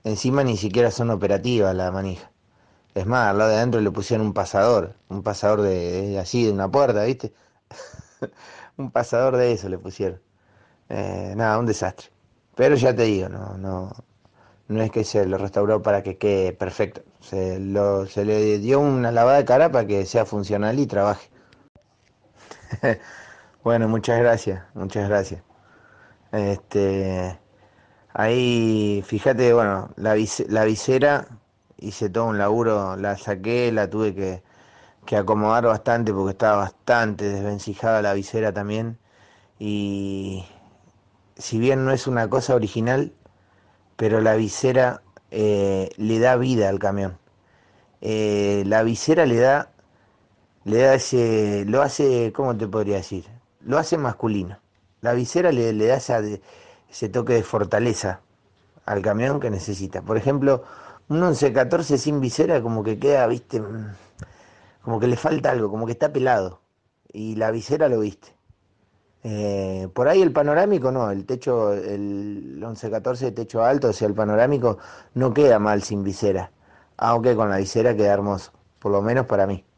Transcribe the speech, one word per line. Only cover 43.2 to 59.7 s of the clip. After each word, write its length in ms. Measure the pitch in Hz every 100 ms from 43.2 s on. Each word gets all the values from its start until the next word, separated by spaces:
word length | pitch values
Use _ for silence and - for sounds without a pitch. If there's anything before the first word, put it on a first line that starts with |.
| - _ _ _ _ _ _ -
pero 260 | 110 110
la 140 | 110 110
visera, 680 | 107 - 131 123 123 - _ _ _
eh, 580 | 107 107 101 98 95 95 -
le 220 | 107 113
da 180 | 123 127
vida 320 | 127 120 98
al 100 | 98
camión. 380 | 98 101 98 87 _ _ _ _ _ _ _ _
Eh, 600 | 104 110 107 104 101 101 98
la 160 | 110
visera 420 | 113 113 - 160 147
le 140 | 117
da, 320 | 127 143 - _ _ _ _ _ _ _ _ _
le 160 | 101 110
da 160 | 131 135
ese, 720 | - 127 117 110 104 101 101
lo 140 | 123
hace, 500 | 143 - 143 123 113
¿cómo 240 | 110 135 113
te 100 | 107
podría 300 | 107 101 98
decir? 280 | 90 92 85 117 _ _
Lo 160 | - 143
hace 200 | 160 165
masculino. 600 | 135 - 120 104 90 92 _ _ _ _
La 120 | 117
visera 380 | 123 120 175 180
le, 200 | 131 113
le 140 | 107 107
da 80 | 131
esa 260 | - 120
de-, 200 | 104 101 _ - - _ _
ese 200 | - 107
toque 240 | 123 120
de 100 | 117
fortaleza 800 | 98 113 101 104 120 107 98 92 _ _ _ _ _ _ -
al 160 | 104
camión 380 | 101 104 131 143
que 100 | 123
necesita. 520 | 98 -